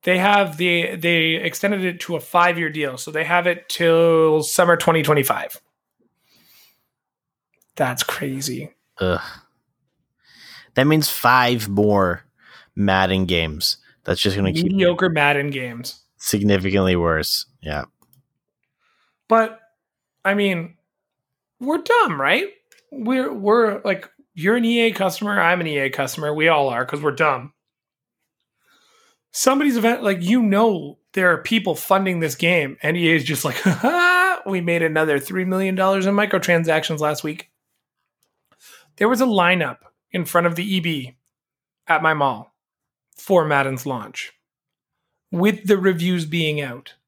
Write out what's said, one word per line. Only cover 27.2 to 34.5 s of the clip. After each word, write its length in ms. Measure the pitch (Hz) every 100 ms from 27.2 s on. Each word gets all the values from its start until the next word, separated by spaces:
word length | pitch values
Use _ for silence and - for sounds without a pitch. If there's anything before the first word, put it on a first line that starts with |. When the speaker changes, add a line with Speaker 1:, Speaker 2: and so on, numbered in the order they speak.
| 156 131 123 _ _ _ _ _ _ _ _ _ _ _ _ _ _ _ _ _ _
Speaker 1:
Somebody's 460 | - - 277 294 233
event, 260 | 220 247
like, 180 | 226 190
you 200 | 175 247
know 580 | 220 196 233 190 143 - _
there 180 | - 185
are 60 | 170
people 340 | - 226 196 160
funding 440 | - 190 190 175
this 160 | 160 131
game, 420 | 170 180 139 139
and 120 | 151 170
E 140 | 165
A 40 | 160
is 80 |
just 220 | 135 147 151
like, 100 | 123
<laughs> 60 |
"Ha 100 | -
ha, 720 | 165 240 349 349 359 370 359
we 160 | -